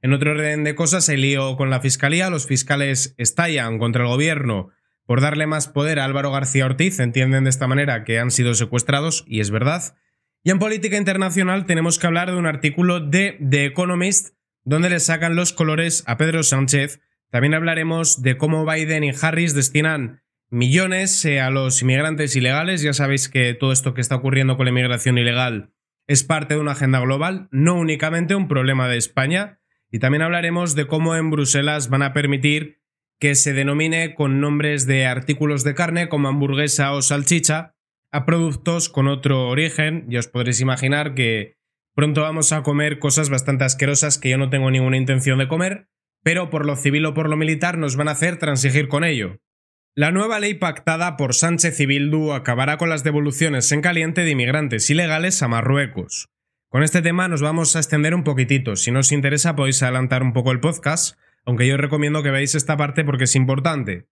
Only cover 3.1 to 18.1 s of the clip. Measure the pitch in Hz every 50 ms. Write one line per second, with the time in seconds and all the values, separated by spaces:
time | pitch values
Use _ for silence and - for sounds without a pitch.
3.1 | - _ 120 113 - - 170 170 156 139 120 113 113 110 117 117 113 123 123 120
4.1 | 120 131 151 160 160 147 139 123 110 98 92 - _ _ _ _ _ _ _ _
5.1 | 120 123 135 147 151 147 156 151 156 151 139 - - 143 143 151 160 147 135 135
6.1 | 139 139 139 143 135 139 135 131 - 135 131 131 131 131 160 190 190 - 131 120
7.1 | 117 135 131 131 135 135 135 135 131 135 135 127 131 139 143 143 123 113 107 -
8.1 | 113 113 120 123 110 - 123 120 117 107 117 107 - 123 - - 139 139 147 165
9.1 | 156 - - - 123 107 107 101 104 110 120 139 160 175 - - _ _ _ _
10.1 | _ _ _ _ _ _ _ 165 190 190 196 214 220 214 175 214 190 208 202 185
11.1 | 190 190 196 185 160 190 185 180 185 196 185 175 175 160 160 170 160 170 - 175
12.1 | 165 170 175 180 180 180 170 160 151 139 131 151 143 - 180 180 180 175 156 143
13.1 | 143 185 196 202 - - 147 135 135 143 143 143 135 139 180 180 180 175 180 190
14.1 | 196 - - - _ _ _ _ _ _ _ 127 143 156 170 180 180 170 139 -
15.1 | 165 160 165 170 165 170 180 170 - - 170 156 156 151 165 170 156 - - -
16.1 | 120 117 156 160 160 165 151 - 135 135 135 131 139 143 139 143 - - _ _
17.1 | _ _ _ _ - 123 127 143 156 160 165 165 165 160 160 160 160 165 165 160